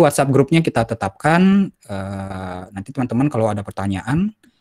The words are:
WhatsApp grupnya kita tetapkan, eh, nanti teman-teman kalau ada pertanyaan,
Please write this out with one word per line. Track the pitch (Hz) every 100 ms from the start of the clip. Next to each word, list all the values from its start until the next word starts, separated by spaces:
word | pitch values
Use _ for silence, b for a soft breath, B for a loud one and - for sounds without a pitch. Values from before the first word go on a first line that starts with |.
WhatsApp | 151 151 139
grupnya | 135 135 165 165
kita | 120
tetapkan, | 113 110 98 - 151 170 190 196 196
eh, | - - 98 98 98 95 95 92 90 92
nanti | 98 -
teman-teman | - 123 117 147
kalau | 117 110
ada | 104
pertanyaan, | 98 95 98 95 - 156 208 - b b